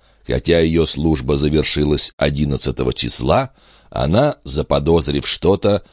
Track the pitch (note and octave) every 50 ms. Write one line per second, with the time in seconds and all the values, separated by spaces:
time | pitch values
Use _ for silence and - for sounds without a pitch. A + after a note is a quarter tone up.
0 | _ _ _ _ - - B1 C2 - E2 E2 E2 E2 E2 D#2+ E2 D#2+ - - C#2
1 | D#2+ E2 D#2 C2+ B1 C2 D2 C#2 D2 D2+ D2+ D#2 C#2+ - - D2 D2 D2 D2+ C#2
2 | - - - - C#2+ D2 C#2+ C#2 D2+ C#2+ C2+ B1+ - C#2+ B1+ - B1+ B1+ B1 -
3 | B1 A#1+ - - B1 C2+ E2+ A#2+ C3+ B2+ _ _ _ _ - _ _ - - A1+
4 | B1+ D2 F2 A2+ D3 D3+ - _ - C#2+ C2+ D2+ D2 - C#2+ D2 D2 D2+ E2+ E2
5 | D#2 C#2+ C#2+ C#2+ - - - - - F2 G2+ F2+ - G#2 G#2 G2 - _